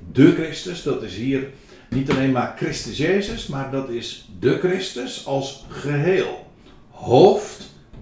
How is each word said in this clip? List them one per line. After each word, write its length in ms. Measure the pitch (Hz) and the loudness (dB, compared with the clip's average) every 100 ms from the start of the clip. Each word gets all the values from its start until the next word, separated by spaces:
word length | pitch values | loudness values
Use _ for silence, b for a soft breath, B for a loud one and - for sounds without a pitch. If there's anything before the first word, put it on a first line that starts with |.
| 85 | -4
de 220 | 123 160 | 6 6
Christus, 500 | 160 160 143 180 170 | 6 -2 -8 -10 -8
dat 200 | 151 123 | -6 -6
is 120 | 110 95 | -6 -8
hier 320 | 127 135 - B B B B | -4 -4 -4 B B B B
niet 220 | 123 135 | -4 0
alleen 200 | 131 135 | 0 2
maar 220 | 127 117 - | 0 -2 -4
Christus 400 | 160 143 120 113 | -6 -6 -8 -4
Jezus, 500 | 156 196 - 117 - | 0 0 -2 -6 -8
maar 240 | 139 127 | -8 -6
dat 180 | 135 131 | -6 -6
is 400 | 117 - - - 90 | -8 -8 -12 -16 -2
de 200 | 107 165 | 0 2
Christus 680 | 180 185 - 240 - - - | 0 -2 -4 -8 -8 -8 -4
als 400 | 139 135 - - | -4 -4 -10 -16
geheel. 840 | 101 135 143 165 190 - - - - B B - | -10 -4 0 2 2 0 -6 -14 -20 B B -20
Hoofd 800 | - - 123 190 - - - - - - - | -12 4 8 8 8 0 -12 -18 -20 -20 -20